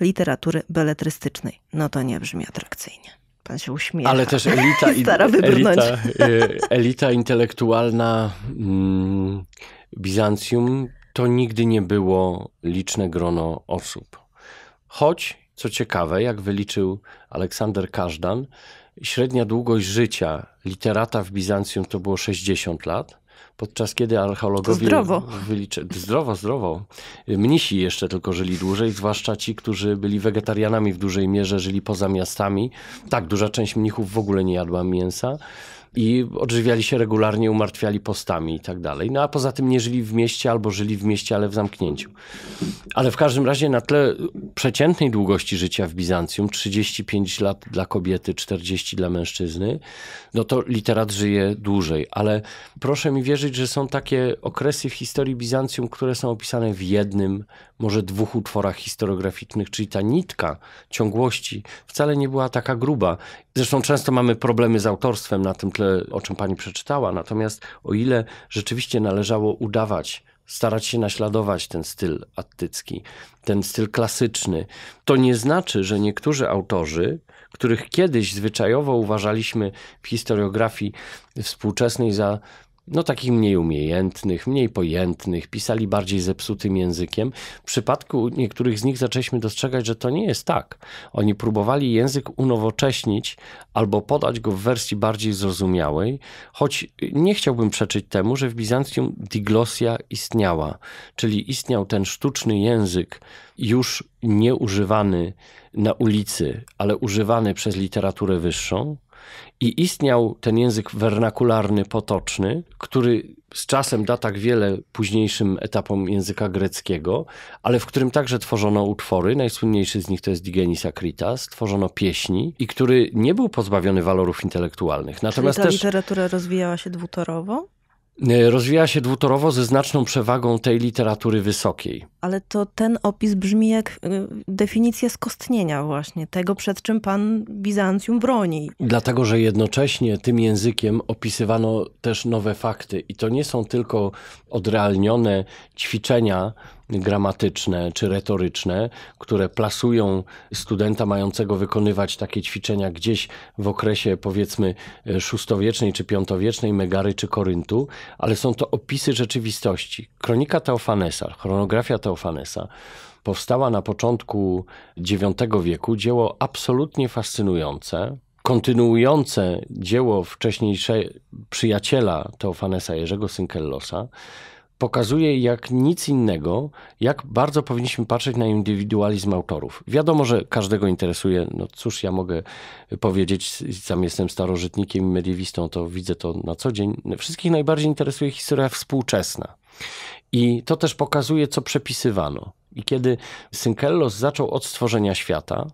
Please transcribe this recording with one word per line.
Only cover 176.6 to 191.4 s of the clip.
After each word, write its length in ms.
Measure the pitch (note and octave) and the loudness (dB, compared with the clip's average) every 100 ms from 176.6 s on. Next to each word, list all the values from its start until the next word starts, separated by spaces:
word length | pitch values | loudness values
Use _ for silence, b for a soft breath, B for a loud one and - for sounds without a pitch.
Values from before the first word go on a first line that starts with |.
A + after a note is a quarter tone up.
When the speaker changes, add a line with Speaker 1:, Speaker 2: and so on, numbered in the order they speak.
| C#3+ B B _ | -4 B B _
Speaker 2:
jak 220 | A#2+ D3 C3+ | 0 0 -2
bardzo 360 | A2 D3 D3 | 0 2 0
powinniśmy 440 | - A#2+ B2 - A2 | -2 -2 -2 -4 0
patrzeć 300 | A#2+ C#3 A#2+ | 0 0 0
na 100 | A2 | 2
indywidualizm 880 | G#2+ G2+ G2 G2+ G#2+ G#2 G#2 G2 | 2 2 -2 0 2 2 0 0
autorów. 500 | F2+ - D2+ C2 - - | 0 -2 -6 -6 -12 -2
Wiadomo, 360 | C#3 D3+ D#3 | 2 4 4
że 200 | A#2+ A2+ | 4 2
każdego 420 | - A#2 G2 G#2 G2+ | 2 -2 0 2 2
interesuje, 600 | F2+ F2+ F2 G2 F2+ E2+ | 2 0 0 0 0 0
no 160 | E2+ F2+ | -4 -8
cóż 360 | - A#2 - | -6 -6 -4
ja 100 | F#2+ | -2
mogę 300 | F#2 F2+ E2 B B B B - - | -2 -2 -4 B B B B -12 -2
powiedzieć, 600 | G#2 F#2+ F2+ F#2+ - - - F#2+ | 0 2 2 0 -4 -8 -10 -8
sam 220 | - F2+ | -4 -2
jestem 280 | F2 - F2+ | 0 0 -2
starożytnikiem 760 | - F2+ F2+ F2 G2+ F#2+ F#2+ | -2 -2 -2 -2 -4 -4 -2
i 40 | F#2 | 0
mediewistą, 600 | F2+ F2+ F2+ F2+ - E2 | 0 -2 -4 -6 -4 -4
to 200 | F2 E2+ | -4 -6
widzę 260 | F#2 F2+ | -6 -6
to 200 | E2+ E2+ F2 | -4 -4 -6
na 100 | E2+ | -8
co 180 | E2 C3 | -6 -4
dzień. 300 | G#2 G2+ - - - | -2 -4 -4 -8 -8
Wszystkich 340 | - E3 E3+ | -8 -4 0
najbardziej 340 | D#3+ D3 D3+ D#3 | 2 2 2 0
interesuje 440 | D3 C#3 - G#3+ | 0 -2 -2 -4
historia 380 | - - C#3 C3+ | -4 -2 0 0
współczesna. 880 | - - C3+ B2+ G#2 - - - - B B B B B B _ | -2 -4 -2 0 0 -2 -6 -12 -14 B B B B B B _
I 300 | A#2+ A#2+ A#2+ | 2 4 2
to 140 | - D#3 | 0 0
też 180 | D#3+ | 0
pokazuje, 540 | - - D3 B2+ D#3 | -2 -2 0 0 0